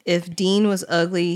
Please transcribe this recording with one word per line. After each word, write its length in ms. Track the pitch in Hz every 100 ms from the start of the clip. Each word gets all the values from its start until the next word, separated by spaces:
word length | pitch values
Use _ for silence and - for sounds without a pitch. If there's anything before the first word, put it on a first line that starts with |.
| -
"If 280 | 175 175
Dean 360 | 165 190 202 214
was 160 | 190 -
ugly, 480 | 170 170 180 175